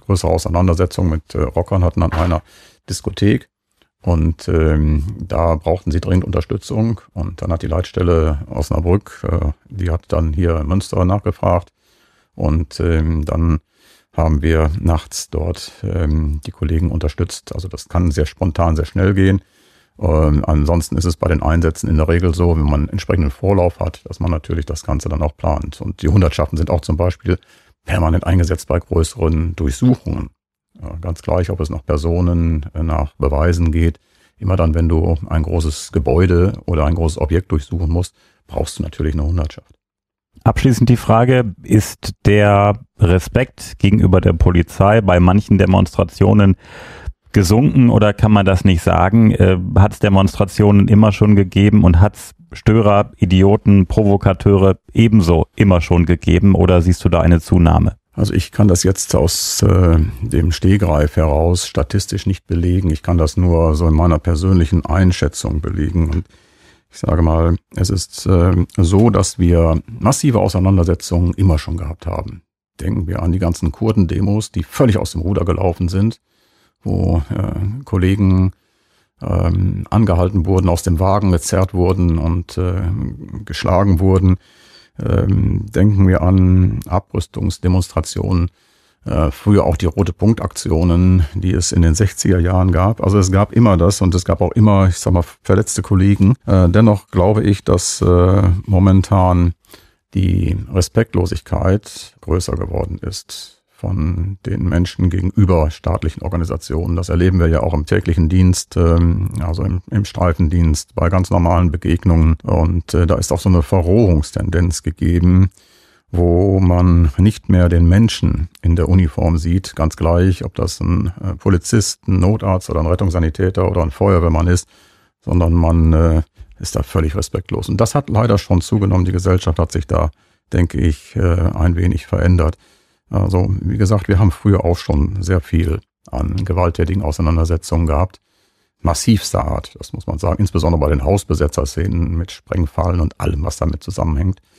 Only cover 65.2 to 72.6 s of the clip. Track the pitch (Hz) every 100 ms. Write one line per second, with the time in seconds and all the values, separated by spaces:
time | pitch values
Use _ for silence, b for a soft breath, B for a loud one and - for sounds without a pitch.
65.2 | 73 - - 78 - 87 76 90 82 80
66.2 | - b b b b b b - - 82
67.2 | 82 80 85 85 - - 92 92 - -
68.2 | - 92 90 90 87 - 82 98 117 98
69.2 | 95 - 87 85 82 80 - 113 170 -
70.2 | 151 110 95 92 95 95 85 87 - 87
71.2 | 87 87 95 78 - 85 80 85 87 90
72.2 | - 85 _ _